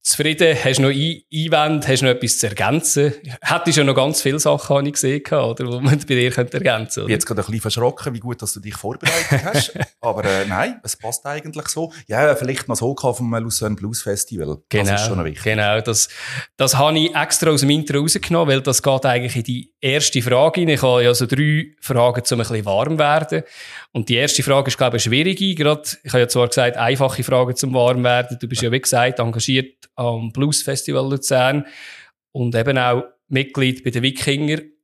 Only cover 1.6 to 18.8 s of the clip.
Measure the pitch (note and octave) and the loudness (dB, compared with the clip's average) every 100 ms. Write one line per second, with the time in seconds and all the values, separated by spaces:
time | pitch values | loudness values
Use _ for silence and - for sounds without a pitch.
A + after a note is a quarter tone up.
1.6 | D3+ D3+ C3+ C3 C3 B2+ A#2 - G#2+ - | 2 0 2 2 4 2 0 0 -2 0
2.6 | G2 D3+ - D3 D3 D3 C3+ B2 - E3+ | 0 0 0 2 0 -2 -12 -8 -2 0
3.6 | E3+ D#3 C#3 C3+ C#3 D3+ C#3 D3 D3+ C#3+ | 2 2 4 2 2 0 -2 0 0 0
4.6 | - C#3 C#3+ C#3+ C3+ C#3+ - D#3 A#2+ A#2 | 0 0 0 -2 -2 -2 -2 0 0 -4
5.6 | B2+ B2 C3+ C#3+ - B2+ B2 B2+ B2 B2+ | -6 0 2 2 2 2 2 2 -2 0
6.6 | D#3 A2+ A2 - - G#2 - G#2+ G2+ A2 | 0 0 -4 -6 -2 -2 0 -4 -4 -4
7.6 | G#2+ A2+ B2 - D3 A#2 A#2+ A#2 G#2+ - | -4 0 0 -2 -8 -8 -10 -8 -8 -10
8.6 | G2+ - G2+ - C#3+ E3 E3 C3+ D#3+ D3 | -12 -10 -8 -4 -2 -2 0 0 0 -2
9.6 | - - - _ A#2 G#2 G#2 F#2+ G2+ F#2+ | -2 -4 -8 _ -4 -2 0 0 -2 -2
10.6 | G3 A#3 - - A2 A#2+ C#3 D3 D#3 D3+ | -2 -4 -10 -8 -8 -8 -8 -10 -10 -10
11.6 | - - E3 D#3 - A2 D3 C3 C3 C3 | -8 -6 -8 -10 -6 0 2 2 -2 -6
12.6 | - A2+ A#2 C3+ C3 A#2+ A#2+ A#2 A2+ - | -4 -2 -2 -2 -4 -2 -4 -4 -4 -4
13.6 | G#2+ G2+ G#2 A#2 - G2+ - G2+ D2 C#2+ | -4 -4 -6 -6 -4 -4 -4 -6 -6 -8
14.6 | _ G#2+ G2+ G2+ A2 F#2+ D#2 D2+ G#2+ G#2+ | _ 0 2 2 0 -2 -4 -4 -2 0
15.6 | G#2 G#2+ A2 G#2+ - - - C3 - _ | 2 0 0 0 0 -4 -10 -10 -12 _
16.6 | C3+ C3+ D3 D#3+ E3 D3 D#3+ - D#3+ D3 | 2 4 4 2 0 0 0 2 2 4
17.6 | C3+ D3 D3 C#3+ D#3 D3 - E3+ D#3 C3+ | 4 2 0 0 0 -2 0 2 2 2
18.6 | C3+ B2 | 2 0